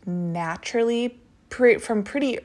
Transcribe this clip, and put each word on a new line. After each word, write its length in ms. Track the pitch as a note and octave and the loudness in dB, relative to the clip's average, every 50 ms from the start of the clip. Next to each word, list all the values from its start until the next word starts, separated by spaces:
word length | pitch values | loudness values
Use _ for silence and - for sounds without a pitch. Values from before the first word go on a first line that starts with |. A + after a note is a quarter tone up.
| - | -8
naturally, 1160 | F#3 F3 F3 F3 E3+ E3 E3+ E3+ D#3+ E3+ - - - - A#3 A#3 A#3 A#3 A#3 A#3+ A#3+ B3 - - - _ _ _ - | -6 -4 -4 -2 -4 -4 -4 -4 -6 -6 -8 -8 -4 -2 0 0 2 2 0 -2 -2 -4 -8 -20 -20 _ _ _ -14
pre-, 300 | - - B3 A#3+ - - | 0 4 6 6 6 6
from 240 | - - A3+ G#3+ G3+ | 2 -2 -2 -2 -2
pretty 380 | - - C#4+ C#4+ C4 A3+ - - | -2 -2 -2 0 0 -2 -2 -2